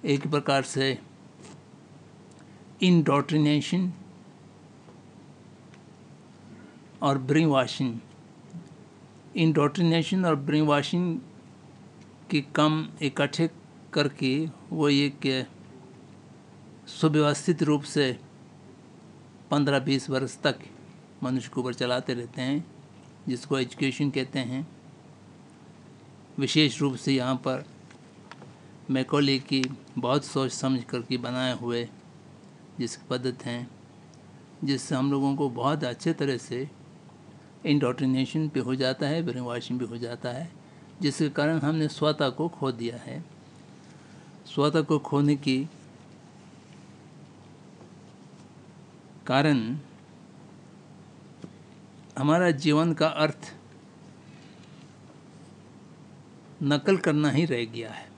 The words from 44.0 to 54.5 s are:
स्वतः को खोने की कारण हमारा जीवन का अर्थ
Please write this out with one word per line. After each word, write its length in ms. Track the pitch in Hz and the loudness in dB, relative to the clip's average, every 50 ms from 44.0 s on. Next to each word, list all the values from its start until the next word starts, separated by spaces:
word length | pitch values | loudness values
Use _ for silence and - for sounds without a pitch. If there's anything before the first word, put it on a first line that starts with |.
| - - - - - - - - - - - | -20 -20 -20 -20 -20 -20 -20 -20 -18 -8 -2
स्वतः 260 | 143 143 147 151 160 | 0 0 2 2 2
को 180 | 147 - 156 143 | 2 2 0 0
खोने 380 | 143 - 147 143 143 147 147 | 0 0 0 2 4 4 2
की 320 | 139 143 135 131 131 143 160 - - - - - - - - - - - - - - - - - - - - - - - - - - - - - - - - - - - - - - - - - - - - - - - - - - - - - - - - - - - - - - - - - - - - - - - | 2 2 0 0 0 -2 -6 -10 -18 -20 -20 -20 -20 -20 -20 -20 -20 -20 -20 -20 -20 -20 -20 -20 -20 -20 -20 -20 -20 -20 -20 -20 -20 -20 -20 -20 -20 -20 -20 -20 -20 -20 -20 -20 -20 -20 -20 -20 -20 -20 -20 -20 -20 -20 -20 -20 -20 -20 -20 -20 -20 -20 -20 -20 -20 -20 -20 -20 -20 -20 -20 -20 -20 -20 -20 -20 -14 -4
कारण 520 | - 127 135 143 156 143 123 110 113 131 151 139 - - - - - - - - - - - - - - - - - - - - - - - - - - - - - - - - - - - - - - - - - - - - - - 127 | 2 2 4 4 4 4 2 0 -2 -6 -8 -10 -14 -20 -20 -20 -20 -20 -20 -20 -20 -20 -20 -20 -20 -20 -20 -20 -20 -20 -20 -20 -20 -20 -20 -20 -20 -20 -20 -20 -20 -20 -20 -20 -20 -20 -20 -20 -20 -20 -20 -20 -20 -20 -20 -20 -14 -6 -2
हमारा 320 | 135 147 160 175 180 175 | 2 2 4 4 4 2
जीवन 420 | 160 135 143 151 147 151 160 170 | 2 2 2 2 4 4 4 2
का 160 | 156 - 160 160 | 2 2 0 0
अर्थ 460 | 151 147 156 151 147 - - - - - - - - - - - - - - - - - - - - - - - | 2 0 0 0 0 -6 -14 -18 -18 -20 -20 -20 -20 -20 -20 -20 -20 -20 -20 -20 -20 -20 -20 -20 -20 -20 -20 -20